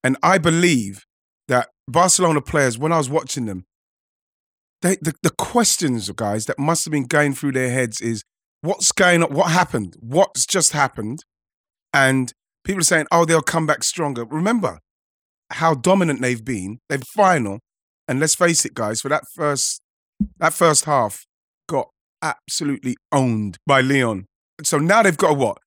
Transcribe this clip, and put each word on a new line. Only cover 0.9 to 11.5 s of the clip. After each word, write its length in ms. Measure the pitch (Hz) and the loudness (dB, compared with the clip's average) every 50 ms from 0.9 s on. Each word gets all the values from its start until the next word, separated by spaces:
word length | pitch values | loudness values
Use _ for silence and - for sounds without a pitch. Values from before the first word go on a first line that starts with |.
| 98 - _ _ _ _ _ _ _ _ _ | -8 -14 _ _ _ _ _ _ _ _ _
that 220 | - 131 123 120 - _ _ _ | 0 0 0 0 -2 _ _ _
Barcelona 540 | - 120 165 175 185 - - 185 170 156 147 | -2 0 2 4 4 4 2 2 2 2 0
players, 360 | 131 - - 151 139 127 113 | -2 -2 0 0 2 0 0
when 140 | 117 139 160 | -2 -2 0
I 60 | 165 | 0
was 120 | 160 147 123 | 0 0 0
watching 360 | 143 160 - 131 - 147 120 | -2 -4 -4 -4 -8 -6 -6
them, 200 | 107 98 92 90 _ _ _ _ _ _ _ _ _ _ _ _ _ _ _ _ _ _ _ _ _ _ _ - | -6 -8 -10 -12 _ _ _ _ _ _ _ _ _ _ _ _ _ _ _ _ _ _ _ _ _ _ _ -2
they, 140 | 175 190 190 | -2 -2 0
the, 120 | - 160 151 _ - | -4 -8 -6 _ -4
the 80 | 170 | -4
questions, 800 | - - - - - 240 220 - - - 180 147 123 117 98 95 | -2 -2 -8 -2 0 0 2 2 0 0 -2 -2 -2 -2 -6 -8
guys, 340 | 98 104 113 104 101 110 107 | -8 -6 -4 -4 -2 -4 -4
that 140 | - - - | -6 -6 -2
must 260 | 139 151 165 165 - | -2 -2 0 -2 -2
have 60 | 165 | -2
been 160 | 151 147 131 | -2 -4 -2
going 260 | 123 - 151 147 143 135 | 0 0 2 2 2 0
through 200 | - - 143 131 | -2 -4 -4 -2
their 180 | 131 131 127 | -2 -2 -2
heads 280 | 123 131 127 117 110 - | -2 -2 -2 -2 -4 -6
is, 220 | 107 117 113 104 - _ _ _ _ _ _ _ | -6 -4 -6 -6 -8 _ _ _ _ _ _ _
"What's 300 | - 160 202 - - - | -4 -4 -4 0 -2 -2
going 320 | - - 196 180 175 170 170 | 2 4 4 4 4 4 2
on? 100 | - 143 | 0 0
What 180 | 147 160 170 | 0 0 2
happened? 440 | 160 180 175 - - 123 101 90 - - | 2 2 2 2 -2 -6 -6 -6 -12 -16
What's 460 | - 117 131 165 196 - _ - - | -14 -2 2 2 2 2 _ -6 -4
just 280 | - - 190 156 - - | -2 0 0 0 0 2
happened?" 500 | 151 143 127 - - 107 107 127 160 - _ _ _ _ _ | 0 -2 -2 -2 -8 -10 -8 -10 -12 -16 _ _ _ _ _